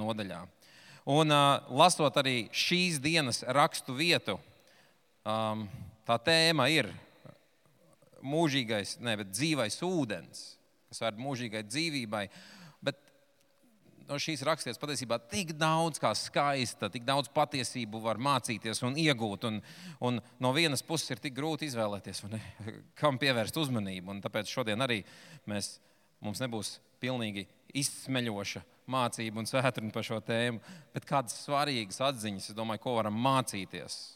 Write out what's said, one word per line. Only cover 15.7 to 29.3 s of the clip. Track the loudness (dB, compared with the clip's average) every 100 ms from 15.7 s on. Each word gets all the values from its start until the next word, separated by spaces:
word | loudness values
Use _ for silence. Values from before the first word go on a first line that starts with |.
| 4 2 2
kā | 0 0
skaista, | 0 2 2 2 -2 -4 -6
tik | -4 -2
daudz | -2 0
patiesību | 0 0 0 -4 -6 -6 -4
var | -2 0
mācīties | 2 2 0 -4 -2 -2 -2
un | 2
iegūt. | 2 2 0 -2 -4
Un, | -4 -6 -16 -16 -4
un | -2 -2 -4 -2
no | 0 2
vienas | 2 0
puses | -2 -4 -4
ir | -6
tik | -8 -4
grūti | -4 -4 -4
izvēlēties, | -2 -2 -2 -8 -10
vai | -8 -8
ne, | -10 -12 -12
<laughs> | -12 -16 0
kam | 0 2
pievērst | 2 2 2 0
uzmanību. | 0 0 -2 -6 -8
Un | -8
tāpēc | -4 -4 -4
šodien | -2 0 0
arī | 2 0 -4 -16 -20 -14 -6
mēs, | -4 -4 -10 _ _ _ -12
mums | -8 -4
nebūs | -4 -4 -6 -10 _ _
pilnīgi | -4 -2 -4 -6 -10 _ -8
izsmeļoša | -4 -2 -4 -4 -2 0 -2 -6 -8 -12 _ -4
mācība | 0 0 0 -4